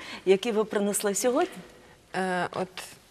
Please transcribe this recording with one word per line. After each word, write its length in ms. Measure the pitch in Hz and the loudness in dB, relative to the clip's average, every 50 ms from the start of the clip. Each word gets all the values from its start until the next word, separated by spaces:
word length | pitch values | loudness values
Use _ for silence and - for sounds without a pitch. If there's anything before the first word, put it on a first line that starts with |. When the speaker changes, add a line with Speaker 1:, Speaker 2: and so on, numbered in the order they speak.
| - - - - - | -6 -12 -12 -2 4
Speaker 1:
які 260 | 185 190 190 - 240 | 4 4 4 4 0
ви 120 | 214 214 220 | 0 0 0
принесли 520 | 220 - 214 202 208 196 - - 208 202 | 0 0 0 0 0 0 0 0 0 0
сьогодні. 420 | - - 247 240 294 359 349 - 185 - - - - - - - - _ - - | 2 2 2 2 2 2 0 -2 -8 -18 -18 -20 -20 -20 -20 -20 -20 _ -8 -4
Speaker 2:
Е, 320 | 185 190 185 180 180 175 - | -2 -2 0 0 -2 -2 -2
от 320 | - - 185 180 - - - - - - - - | -4 -4 -6 -6 -8 -12 -14 -14 -16 -20 -20 -20